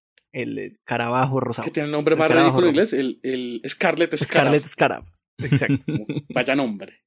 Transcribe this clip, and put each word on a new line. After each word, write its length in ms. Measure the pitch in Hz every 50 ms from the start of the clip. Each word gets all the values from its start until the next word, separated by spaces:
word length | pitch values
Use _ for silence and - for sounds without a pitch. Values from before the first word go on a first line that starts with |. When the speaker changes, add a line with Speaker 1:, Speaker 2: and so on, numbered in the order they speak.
| _ _ _ _ _ _ -
Speaker 1:
el, 240 | 139 120 117 110 107
eh, 200 | 101 104 107 _ _
carabajo 540 | - 120 120 117 117 120 127 131 131 131 135
rosado. 260 | 123 123 113 - 127
Speaker 2:
Que 60 | 165
tiene 140 | - 156 151
el 60 | 147
nombre 220 | 151 147 147 156 160
Speaker 1:
El 60 | 156
Speaker 2:
más 80 | 160 160
Speaker 1:
carabajo 320 | - 165 160 135 131 131
Speaker 2:
ridículo 60 | - 170
en 60 | 139
Speaker 1:
rojo. 200 | 151 202 220 -
Speaker 2:
inglés, 240 | 135 135 127 - - -
el, 380 | 131 131 127 123 120 117 117 -
el 60 | 135
Scarlet 460 | - - - 180 160 151 170 165 -
Scarab. 120 | 147 143 - - 165 143 135 147 151
Speaker 1:
Scarlet 60 | 139
Scarab, 380 | - - - 151 135 - - - - _ _ _ _ _
exacto. 460 | - 120 131 147 131 135 123 139 - -
Speaker 2:
<laughs> 480 | - 151 - 208 - 143 147 - - 123
Vaya 220 | 127 123 131 131
nombre. 480 | 143 139 117 104 98 98 - - _ _